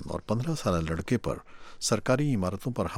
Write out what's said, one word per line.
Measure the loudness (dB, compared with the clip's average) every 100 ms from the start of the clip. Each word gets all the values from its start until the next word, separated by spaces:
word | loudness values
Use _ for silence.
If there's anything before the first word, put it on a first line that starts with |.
| -6
اور | -6
پندرہ | -2 0 0 0
سالہ | 2 2 2
لڑکے | -2 0 0
پر | 0 -4 -8 -16 -16 -6
سرکاری | 0 2 4 2 4 2
عمارتوں | 0 -2 -2
پر | -2 -2